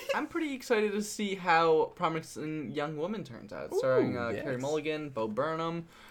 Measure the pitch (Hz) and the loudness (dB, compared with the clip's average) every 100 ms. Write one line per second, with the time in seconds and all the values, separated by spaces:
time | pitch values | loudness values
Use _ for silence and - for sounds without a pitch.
0 | 494 554 302 339 311 262 - 220 214 202 | 0 -2 -2 -2 -2 -4 0 2 2 0
1 | 208 - 208 190 180 165 165 160 147 - | -4 -2 -2 -2 4 6 8 6 4 2
2 | 175 160 160 - 151 156 143 139 147 156 | 0 0 -4 -8 -6 -4 -4 -4 -4 -2
3 | 165 214 135 - - 73 71 370 131 131 | -4 -6 -8 -12 -12 -10 -6 0 4 6
4 | - 123 120 107 - 127 135 156 151 151 | 4 2 -2 -2 -2 -2 -2 -2 -2 -4
5 | 151 135 110 107 147 160 165 170 165 - | -4 -4 -2 0 -2 -2 -2 -4 -8 -14
6 | - | -20